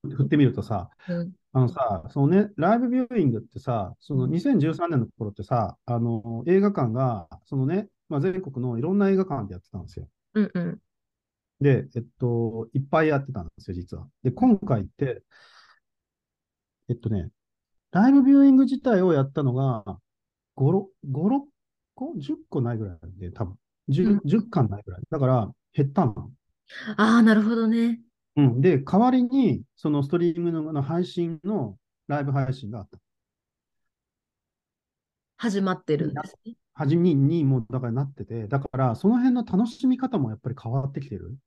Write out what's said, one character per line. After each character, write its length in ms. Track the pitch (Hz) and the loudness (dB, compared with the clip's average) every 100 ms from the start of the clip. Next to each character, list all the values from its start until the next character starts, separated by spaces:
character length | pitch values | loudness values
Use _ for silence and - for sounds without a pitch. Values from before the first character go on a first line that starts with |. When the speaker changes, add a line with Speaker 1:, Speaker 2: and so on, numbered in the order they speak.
| - | -8
Speaker 1:
振 180 | - 131 | -4 0
っ 20 | |
て 100 | 147 | 4
み 80 | 131 | 4
る 80 | |
と 80 | - | 2
さ、 300 | - 104 92 _ - | -4 -6 -6 _ -8
Speaker 2:
う 140 | 175 | -6
ん。 80 | 175 - _ | -8 -12 _
Speaker 1:
あ 80 | 131 | 0
の 60 | 123 | 0
さ、 360 | 139 123 95 - | 0 -4 -4 -6
そ 120 | 143 | -2
の 60 | 139 | 2
ね、 240 | 190 208 - | 2 2 -2
ラ 180 | 170 233 | 0 0
イ 40 | |
ブ 100 | 247 | 0
ビ 100 | 254 | -2
ュ 80 | 247 | -2
ー 100 | 240 | 0
イ 80 | 143 | 0
ン 60 | |
グ 80 | 113 | -2
っ 20 | |
て 160 | - - | -8 -12
さ、 380 | - 117 92 - | -6 -4 -6 -12
そ 140 | - | -6
の 120 | 139 127 | -4 -2
Speaker 2:
う 20 | |
ん。 40 | |
Speaker 1:
二 80 | 165 | -2
千 200 | 285 220 | 0 2
十 160 | 143 156 | 2 -2
三 120 | 339 | -2
年 120 | 139 | -2
の 80 | 110 _ | -2 _
頃 140 | 107 | -10
っ 20 | |
て 80 | - | -10
さ、 360 | 110 123 101 - - | -4 -2 -2 -8 -6
あ 120 | 117 | -2
の、 440 | 117 113 113 117 143 | -2 -4 -6 -8 0
映 140 | 190 | 2
画 120 | 202 | 2
館 200 | 196 127 | 0 -2
が、 340 | 117 131 107 - - _ | 0 -2 -4 -10 -20 _
そ 120 | 139 | -4
の 80 | 131 | -2
ね、 220 | 185 220 _ _ | -2 -6 _ _
ま 100 | 147 | -2
あ、 20 | |
全 180 | 180 185 | -2 -4
国 240 | 185 127 | -8 -8
の 140 | 127 117 | -6 -4
い 40 | |
ろ 120 | 151 | -2
ん 60 | 196 | 0
な 100 | 196 | 2
映 60 | 190 | 2
画 100 | 190 | 0
館 220 | 139 101 | -6 -8
で 60 | |
や 40 | 92 | -12
っ 40 | |
て 80 | _ | _
た 80 | 92 | -14
ん 80 | - | -14
で 0 | |
す 120 | - | -16
よ。 80 | - _ _ 214 | -18 _ _ -2
Speaker 2:
う 60 | |
ん 80 | 208 | -2
う 60 | 180 | -2
ん。 200 | 170 - _ _ _ _ _ _ _ _ | -6 -8 _ _ _ _ _ _ _ _
Speaker 1:
で、 280 | 139 123 - 120 | 2 2 0 -10
え 40 | |
っ 40 | - _ | -12 _
と、 480 | 123 117 117 113 113 | -2 0 -2 -6 -6
い 60 | 139 | -6
っ 20 | 139 | 0
ぱ 160 | 160 | 2
い 40 | 156 | 2
や 100 | 139 | 0
っ 80 | 139 | -2
て 60 | |
た 100 | 104 | -12
ん 40 | 80 | -12
で 60 | - | -16
す 140 | - | -12
よ、 40 | 90 | -10
実 220 | 87 87 | -10 -14
は。 100 | 90 _ | -16 _
で、 80 | 131 | -4
今 300 | - 254 202 | 2 2 2
回 220 | 202 117 | 0 -2
っ 40 | 92 | -4
て、 380 | _ 139 - _ _ - - _ _ _ _ _ _ _ _ _ _ _ _ - | _ -6 -6 _ _ -20 -20 _ _ _ _ _ _ _ _ _ _ _ _ -10
え 60 | |
っ 20 | 120 | -6
と 120 | 113 | -4
ね、 220 | 104 85 _ _ _ _ _ _ | -4 -6 _ _ _ _ _ _
ラ 200 | 175 247 | 2 6
イ 20 | |
ブ 100 | 277 | 6
ビ 120 | 262 | 6
ュ 80 | 277 | 8
ー 20 | |
イ 80 | 277 | 8
ン 60 | 262 | 8
グ 80 | 269 | 4
自 160 | 269 | 0
体 200 | 262 196 | 2 4
を 120 | 185 | 4
や 100 | 151 | 4
っ 80 | 139 | 2
た 100 | 156 | 0
の 120 | 139 | 0
が、 440 | 127 135 117 104 92 _ _ _ _ _ | 0 0 -2 -8 -14 _ _ _ _ _
五、 180 | - 135 | 0 2
六、 200 | 190 202 _ 147 | 2 -2 _ -8
五、 200 | 139 190 | -2 0
六 180 | 277 - _ _ _ _ - | 0 -4 _ _ _ _ -12
個？ 180 | 269 247 | -10 -10
十 180 | 139 339 - | -8 -8 -6
個 140 | 147 | -4
な 140 | 117 113 | -4 -4
い 20 | |
ぐ 80 | 101 | -8
ら 80 | |
い 40 | 85 87 92 | -12 -18 -14
で、 140 | 90 | -14
多 140 | - 92 | -8 -10
分。 100 | 95 _ _ - | -10 _ _ -4
十、 160 | 143 | 0
Speaker 2:
う 60 | 220 202 | 2 2
ん。 40 | |
Speaker 1:
十 200 | 143 214 | 2 0
館 240 | - 170 110 | 0 0 0
な 120 | 101 | -2
い 40 | - | -12
ぐ 60 | |
ら 80 | 87 | -16
い。 20 | - | -8
だ 80 | 156 | -2
か 80 | 127 | 2
ら、 260 | 127 101 - _ | 2 0 -10 _
減 140 | - 139 | -2 0
っ 20 | |
た 160 | 170 143 | 2 0
の。 240 | - - - _ _ _ - 214 208 | -2 -14 -20 _ _ _ -16 -10 0
Speaker 2:
あ 260 | 214 233 | 4 6
ー、 0 | |
な 100 | 226 | 6
る 80 | 214 | 6
ほ 140 | 214 233 | 4 0
ど 100 | 220 | 2
ね。 360 | 233 233 233 _ _ _ - | 2 0 -2 _ _ _ 4
Speaker 1:
う 40 | |
ん。 180 | 135 117 | 4 4
で、 200 | 175 139 | 4 2
代 200 | 135 185 | 2 4
わ 120 | 247 | 4
り 120 | 254 | 4
に、 400 | 240 269 220 104 - _ | 2 2 2 0 -6 _
そ 120 | 156 | -2
の 140 | 147 | 0
ス 60 | 139 | 0
ト 80 | 175 | 0
リ 160 | 175 | 0
ー 80 | 165 | 0
ミ 80 | 175 | -2
ン 20 | |
グ 100 | 165 | -2
の、 60 | 156 | -4
あ 20 | |
の、 80 | 151 | -4
配 240 | 135 170 175 | -2 -2 -4
信 340 | - 170 156 190 | -4 -4 -4 -4
の、 320 | 214 110 95 _ _ - | -4 -4 -10 _ _ -6
ラ 120 | 147 | -4
イ 40 | 143 | -2
ブ 80 | |
配 200 | 139 131 | -2 -2
信 160 | 131 107 | -6 -8
が 100 | 113 | -12
あ 20 | |
っ 80 | 98 | -14
た。 80 | - _ _ _ _ _ _ _ _ _ _ _ _ _ _ _ _ _ _ _ _ _ _ _ _ | -20 _ _ _ _ _ _ _ _ _ _ _ _ _ _ _ _ _ _ _ _ _ _ _ _
Speaker 2:
始 240 | 233 196 | -4 0
ま 100 | 190 | -2
っ 120 | 180 - | -2 -2
て 100 | 147 | -2
る 120 | 151 | -2
ん 60 | |
で 80 | 143 - | -6 -12
す 80 | - 226 | -16 -20
ね。 60 | |
Speaker 1:
に 0 | |
な-、 40 | - _ | -20 _
は 140 | - 143 | -4 2
じ 100 | 165 | 4
め 160 | 180 | 4
に、 240 | 143 139 170 | 4 2 2
に 60 | 139 | 2
も、 200 | 131 110 | 0 -2
だ 100 | 127 | -6
か 60 | 117 | -4
ら 80 | |
な 80 | 127 | -4
っ 120 | 139 | -6
て 120 | - 107 | -10 -12
て、 240 | 117 104 | -10 -4
だ 100 | 135 | -4
か 80 | 135 127 | -2 -2
ら、 180 | 127 110 | -2 2
そ 120 | 190 | 2
の 120 | 240 | 2
辺 160 | 262 247 | 2 0
の 100 | - | 0
楽 200 | 185 233 | 0 0
し 200 | - 262 | 0 0
み 100 | 254 | 0
方 200 | 262 208 | -2 -2
も 140 | 120 | -4
や 40 | 107 | -4
っ 40 | |
ぱ 80 | 135 | -10
り 60 | - | -8
変 80 | 113 | -4
わ 140 | 135 | -4
っ 80 | 139 | -4
て 80 | - | -8
き 80 | - | -10
て 80 | 95 | -12
る。 220 | 87 135 | -12 -16